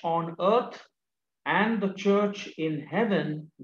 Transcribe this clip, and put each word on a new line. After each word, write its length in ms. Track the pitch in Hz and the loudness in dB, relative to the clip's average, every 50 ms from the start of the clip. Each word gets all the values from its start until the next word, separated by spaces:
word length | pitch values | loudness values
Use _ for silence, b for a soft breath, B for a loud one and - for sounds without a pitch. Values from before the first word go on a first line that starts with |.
| - | -4
on 320 | 170 165 165 165 165 165 - | -2 -2 0 -2 -4 -4 0
earth 420 | 175 196 220 254 - - - - - - _ _ _ _ _ _ _ _ _ _ _ | 2 4 4 4 2 0 -6 -14 -18 -20 _ _ _ _ _ _ _ _ _ _ _
and 360 | 143 156 185 208 226 226 202 | 0 2 2 4 2 2 0
the 140 | 196 190 180 | 0 -2 -2
church 520 | - - 202 196 202 208 202 - - - - - - | 0 2 2 4 4 4 2 -2 -6 -10 -14 -8 -4
in 280 | 156 160 156 143 - | -4 -2 -2 -4 -6
heaven 640 | - 165 196 233 214 196 160 151 151 151 156 - - _ _ | -4 -2 0 0 2 2 0 0 -2 -4 -6 -8 -14 _ _